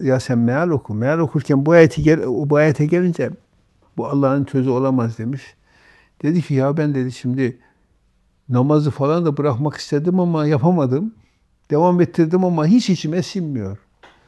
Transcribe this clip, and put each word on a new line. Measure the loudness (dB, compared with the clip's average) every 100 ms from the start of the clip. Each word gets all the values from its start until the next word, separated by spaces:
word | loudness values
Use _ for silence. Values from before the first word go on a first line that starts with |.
"Ya | -2 -2
sen | 0 0
meal | 0 0 0
oku. | -2 -4
Meal | -4 -2 0
okurken | -2 -2 0 0 4
bu |
ayeti | 6 6 4
gel-, | 2 2 0
o | -4 0
bu | 2
ayete | 2 2 0
gelince | 0 0 -2 -6 -8 _ _ _ _ _ -10
bu | -4
Allah'ın | 0 0 0 -2
sözü | -2 0
olamaz." | 0 0 0 -2 -4
demiş. | -8 -10 -12 -20 _ _ _ _ _ _
Dedi | -2 -2
ki, | 0
"Ya | 0 0 0
ben," | -2 -2
dedi, | -4
"şimdi | -6 -6 -2 -2 -4 _ _ _ _ _ _ _ _ -4
namazı | 0 2 2 0
falan | -2 0 0 0
da | -2
bırakmak | -2 -2 -4 -6
istedim | -4 -4 0 0
ama | 0 0 0
yapamadım. | 2 2 2 2 0 -4 -8 _ _ _ _ -4
Devam | 2 4 4
ettirdim | 2 2 0 2 0
ama | 0 2
hiç | 4 2
içime | 0 -2 -4
sinmiyor." | -4 -6 -6 -6 -6 -10 _ _ -20 _